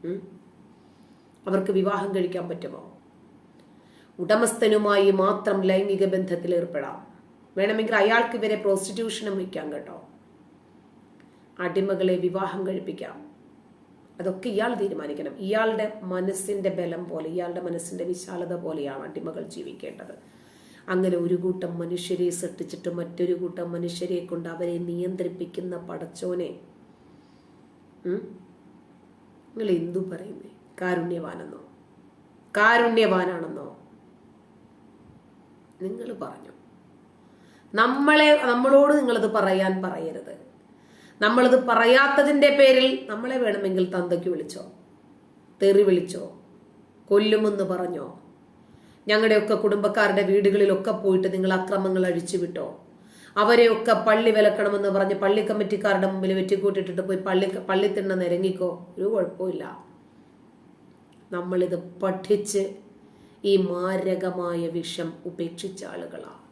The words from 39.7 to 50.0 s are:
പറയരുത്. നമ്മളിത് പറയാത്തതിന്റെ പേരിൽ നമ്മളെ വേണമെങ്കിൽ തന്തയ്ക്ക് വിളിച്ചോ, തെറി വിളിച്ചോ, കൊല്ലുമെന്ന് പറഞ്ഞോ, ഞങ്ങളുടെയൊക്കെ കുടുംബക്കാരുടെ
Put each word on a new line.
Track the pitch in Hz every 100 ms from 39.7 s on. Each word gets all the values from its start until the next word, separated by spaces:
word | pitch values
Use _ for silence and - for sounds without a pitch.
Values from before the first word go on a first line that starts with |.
| 190 185
പറയരുത്. | 165 160 - - - - - _ _ _ - - -
നമ്മളിത് | 214 240 247 254 247
പറയാത്തതിന്റെ | 226 233 262 277 294 285 294 285 285
പേരിൽ | 269 254 262 - -
നമ്മളെ | 214 247 262
വേണമെങ്കിൽ | 233 202 196 185 180 185
തന്തയ്ക്ക് | 175 170 185
വിളിച്ചോ, | 156 - - - - - - _ - _ _ _ _
തെറി | 196 196 196
വിളിച്ചോ, | 180 - - - - - - - - - _ -
കൊല്ലുമെന്ന് | 202 214 214 214 202 180
പറഞ്ഞോ, | 180 180 165 127 - - - _ _ - - - - -
ഞങ്ങളുടെയൊക്കെ | 214 220 214 214 214
കുടുംബക്കാരുടെ | 214 202 202 214